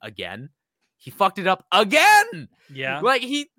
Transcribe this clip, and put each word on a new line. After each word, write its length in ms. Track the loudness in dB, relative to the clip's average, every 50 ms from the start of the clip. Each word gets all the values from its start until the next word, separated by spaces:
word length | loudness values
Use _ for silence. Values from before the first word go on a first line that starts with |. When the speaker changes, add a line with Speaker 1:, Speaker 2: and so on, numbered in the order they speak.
Speaker 1:
again, 480 | -18 -16 -14 -12 -12 -12 -12 -14 -16 -18 _ _ _ _ _ _ _ _ _ _
he 140 | _ -14
fucked 260 | -4 -2 -2 -2 -2 -2
it 80 | -2
up 200 | -2 -2 -2 _ _
again. 760 | 2 2 2 4 2 4 6 6 6 6 4 2 -4 -12 -16 -18 _ _ _ _ -14
Speaker 2:
Yeah. 260 | -10 -8 -6 -6 -2
Speaker 1:
Like, 200 | 0 0 0 0
he, 300 | -2 -4 -6 -6 -8 -10 _